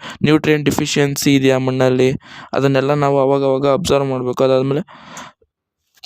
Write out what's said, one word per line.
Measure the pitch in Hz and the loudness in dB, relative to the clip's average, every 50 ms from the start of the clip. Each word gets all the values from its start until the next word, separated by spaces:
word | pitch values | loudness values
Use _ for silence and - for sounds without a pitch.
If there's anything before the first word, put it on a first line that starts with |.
| - - - - | -12 -18 -6 -2
ನ್ಯೂಟ್ರಿಯೆಂಟ್ | - 147 156 151 - 156 151 151 143 | 2 2 2 2 2 0 0 0 0
ಡೆಫಿಷಿಯನ್ಸಿ | 147 - - 151 - - 147 143 139 139 - - 147 139 | -2 -2 -2 -4 -2 0 0 0 0 -2 -2 0 2 2
ಇದ್ಯಾ | 135 131 135 131 131 | 4 4 2 2 2
ಮಣ್ಣಲ್ಲಿ, | 131 131 127 131 131 127 127 127 131 131 135 - - - - - - - | 0 -2 0 2 2 2 2 2 2 0 0 -4 -10 -18 -20 -20 -14 -6
ಅದನ್ನೆಲ್ಲ | - 127 135 139 135 131 135 143 147 | -2 0 0 2 2 0 0 0 0
ನಾವು | 147 143 139 139 139 | 0 0 0 2 2
ಅವಾಗವಾಗ | 131 135 139 139 139 135 135 135 143 139 | 2 2 2 0 0 0 0 0 0 0
ಅಬ್ಸರ್ವ್ | 135 131 170 - 139 139 139 | 0 0 0 0 0 0 0
ಮಾಡ್ಬೇಕು. | 135 131 127 127 123 123 - 135 | -2 -4 -4 -4 -4 -2 0 0
ಅದಾದ್ಮೇಲೆ | 131 131 131 131 135 139 156 - - - - - - - - - - _ _ _ _ _ _ _ _ _ _ _ _ _ _ | 2 2 0 0 -2 -4 -4 -6 -10 -16 -20 -20 -20 -20 -20 -20 -20 _ _ _ _ _ _ _ _ _ _ _ _ _ _